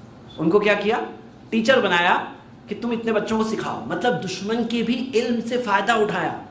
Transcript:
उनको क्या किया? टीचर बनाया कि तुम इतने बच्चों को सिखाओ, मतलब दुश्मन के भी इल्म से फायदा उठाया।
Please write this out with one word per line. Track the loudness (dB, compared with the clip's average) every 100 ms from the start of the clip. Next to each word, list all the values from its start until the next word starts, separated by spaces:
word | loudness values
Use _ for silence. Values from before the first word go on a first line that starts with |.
| -20 -20 -14 -2
उनको | 2 4
क्या | 4 2
किया? | 2 0 -2 -12 -20 -20 -4
टीचर | 0 4 4
बनाया | 4 2 4 2 -2 -14 -20 -18 -12
कि | -8
तुम | -4
इतने | -2 0
बच्चों | 0 0 0
को |
सिखाओ, | 0 -2 -4 -6 -6
मतलब | -2 0 0
दुश्मन | -2 -6 -4 -2 -2
के | -2
भी | 0 -2 0 0
इल्म | 0 -2
से | -2 -4
फायदा | 0 0 2 2
उठाया। | 2 0 -2 -4 -10